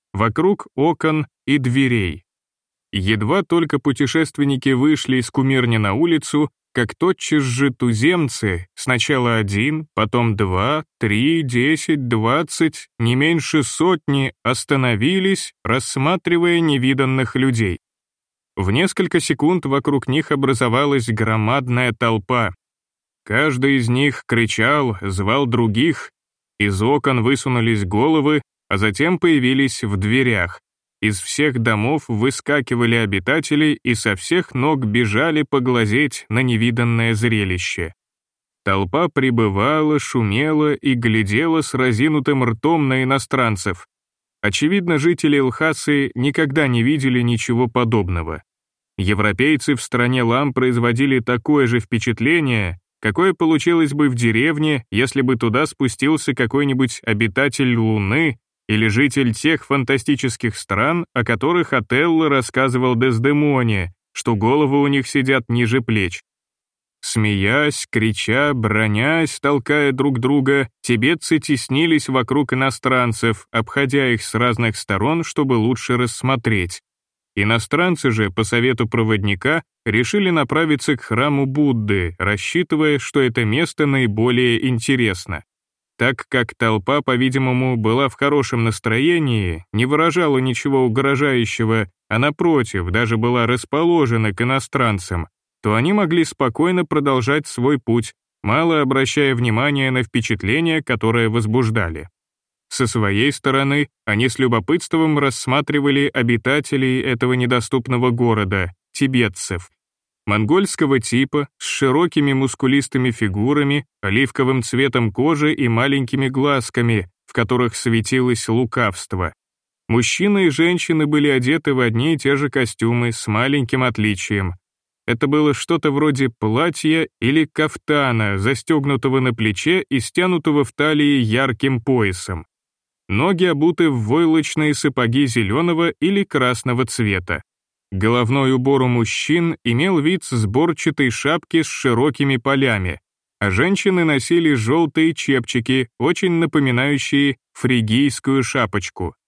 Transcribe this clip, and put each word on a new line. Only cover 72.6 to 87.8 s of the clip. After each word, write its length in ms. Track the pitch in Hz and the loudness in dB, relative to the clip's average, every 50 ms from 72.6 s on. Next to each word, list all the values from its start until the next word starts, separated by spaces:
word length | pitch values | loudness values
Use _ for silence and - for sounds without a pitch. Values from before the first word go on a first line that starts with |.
| 135 135 120 - - 131 131 127 123 120 110 - - 117 110 - - _ | 0 -2 -4 -2 -2 0 0 2 0 0 -2 0 0 0 -2 -2 -6 _
обходя 640 | - 117 113 - - 139 139 131 135 143 135 127 120 | -4 -4 -4 -2 -2 -2 -2 0 0 0 2 2 0
их 100 | 107 - | -2 -4
с 120 | - - | -4 -2
разных 420 | 113 120 123 117 113 120 110 107 | 0 0 0 0 0 -2 -2 -2
сторон, 480 | - - - 101 95 104 139 160 170 160 | -4 -4 -4 -2 0 0 0 0 -2 -4
чтобы 300 | - - - 147 135 127 | -4 -2 -2 0 2 2
лучше 420 | 113 107 120 127 117 - - 123 | 2 2 0 0 -2 -2 -2 -2
рассмотреть. 840 | 120 123 117 - - - 127 135 127 - 123 113 98 90 87 - - - _ _ _ _ _ _ _ _ _ _ | 0 0 -2 -4 -4 -2 -2 -2 0 0 0 0 0 -2 -4 -8 -12 -18 _ _ _ _ _ _ _ _ _ _
Иностранцы 760 | 101 98 104 113 117 113 - - 151 175 185 175 147 - 135 | -2 0 2 0 0 0 -2 -2 0 0 0 0 0 0 -2
же, 200 | 113 113 107 98 | 0 0 -2 -2
по 140 | 90 - 110 | 0 -2 -2
совету 440 | - - 120 120 131 123 113 120 110 | 0 0 0 0 0 0 0 -2 -2
проводника, 720 | - 117 113 110 110 104 98 104 101 92 - 139 156 165 - _ _ _ _ | 0 0 0 2 0 0 0 -2 -2 -2 -2 -2 -2 -2 -4 _ _ _ _
решили 440 | 117 104 117 123 - - 208 202 185 | -2 0 0 0 2 0 0 2 2
направиться 680 | 170 156 139 117 135 151 165 160 151 139 - - 143 | 2 0 0 0 0 0 0 0 0 -2 0 -2 -2
к 60 | 113 - | -4 -2
храму 440 | - 113 113 135 147 143 139 139 | -4 -2 0 0 0 0 0 0
Будды, 680 | 135 131 147 151 143 127 117 107 104 101 95 90 85 85 - | 0 0 0 2 2 2 0 0 0 0 0 -2 -4 -4 -4
рассчитывая, 800 | 92 98 104 104 - - - 175 175 - 165 151 156 151 147 135 | -2 -2 -2 -2 -4 -2 -2 -2 -2 0 0 0 2 2 0 0
что 220 | - - - 147 | -4 -2 0 2
это 240 | 135 123 117 127 117 | 2 2 0 0 0
место 420 | 107 107 139 170 - - - 156 | 0 0 0 -2 -2 -2 -2 0
наиболее 840 | 143 139 135 127 113 101 110 113 123 123 123 127 123 120 - - 131 | 0 2 2 0 0 0 0 0 2 2 2 2 2 2 2 0 0
интересно. 760 | 123 113 - - 135 123 120 107 92 87 - - 82 76 - _ _ _ _ _ _ _ _ _ _ | -2 -2 0 0 0 2 2 0 0 -4 -8 -10 -10 -10 -12 _ _ _ _ _ _ _ _ _ _
Так 300 | - 120 127 131 - - - | -2 -2 -2 -2 -4 -8 -4
как 260 | - 127 120 117 - | -2 -2 -2 -2 -4
толпа, 480 | _ 117 113 110 107 95 - 139 147 135 | _ 0 0 0 0 0 0 0 0 0
по-видимому, 760 | - 127 120 127 131 127 135 131 127 127 127 127 131 127 | 0 0 0 0 0 0 0 0 0 0 0 0 0 0
была 320 | 117 | 0